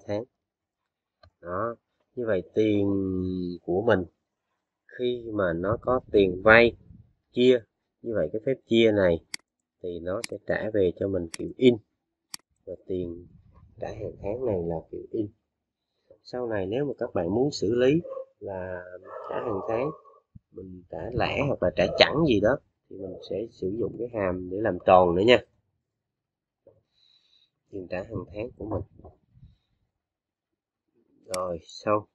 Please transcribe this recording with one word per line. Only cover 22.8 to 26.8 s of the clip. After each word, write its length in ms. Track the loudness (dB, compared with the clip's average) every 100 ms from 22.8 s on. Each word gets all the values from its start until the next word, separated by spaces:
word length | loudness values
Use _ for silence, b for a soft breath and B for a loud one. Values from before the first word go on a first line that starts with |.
| _
thì 80 | -14
mình 160 | -14 -14 -8
sẽ 160 | -8 -8
sử 240 | -8 -6 -4
dụng 160 | -6 -6
cái 80 | -8
hàm 360 | -4 -2 -4 -6
để 80 | -4
làm 160 | -2 0 6
tròn 300 | 8 8 4
nữa 80 | 6
nha. 100 | 6 4 _ _ _ _ _ _ _ _ _ _ _ -20 _